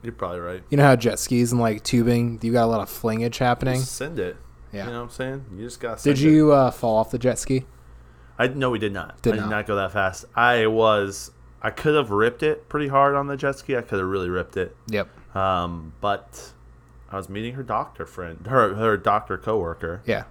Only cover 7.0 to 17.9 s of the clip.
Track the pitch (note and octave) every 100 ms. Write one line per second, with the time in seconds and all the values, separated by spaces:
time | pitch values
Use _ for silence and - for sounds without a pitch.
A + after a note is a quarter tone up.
7 | A2 B2 B2 A2+ - C3 C3+ - - -
8 | - - - - B2+ C#3 B2+ A2+ G#2+ G2
9 | D2+ - A#2+ G#2+ G2+ G#2+ G#2+ G2+ F#2+ G2+
10 | F#2+ F#2 - - A#2+ A#2+ A2 A2 A2 G#2+
11 | G2 F#2+ - - - - G#2+ - D#3 D3+
12 | A#2 G2+ A2+ A#2+ D3+ D3+ - D3 C#3+ C#3
13 | C#3 C#3+ C#3+ C#3 C#3 C3+ - B2+ A#2 G2+
14 | F#2 F#2+ F2+ F2+ E2+ F#2+ F2+ - - G#2
15 | F#2 - - G2 F#2+ F#2 F2 E2+ D#2 -
16 | G2+ G2+ - - - - - - - -
17 | - G2 F2+ G2+ A2+ C3+ A#2 A2 D3+